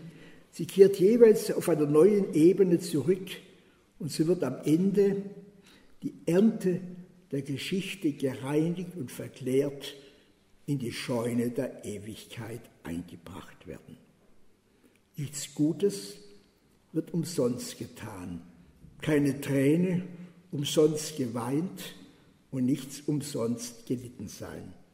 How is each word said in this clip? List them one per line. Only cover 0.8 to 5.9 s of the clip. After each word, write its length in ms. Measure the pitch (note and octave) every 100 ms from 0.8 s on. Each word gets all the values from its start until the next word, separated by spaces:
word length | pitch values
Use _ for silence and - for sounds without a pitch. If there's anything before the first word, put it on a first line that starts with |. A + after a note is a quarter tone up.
| G3 G3
jeweils 500 | F#3 A#3 A3+ G#3 -
auf 180 | E3 -
einer 180 | D3+ D3
neuen 460 | D3+ F#3 G#3 F#3+
Ebene 440 | D#3+ D#3+ F#3 F#3 E3+
zurück 520 | - D#3+ B2+ F#3+ - - - - _ _ _ _
und 140 | D3
sie 160 | - D#3+
wird 160 | F3+
am 140 | C3 C#3
Ende, 580 | D3 D#3+ F#3+ G3+ G3 G3 - - - - - - -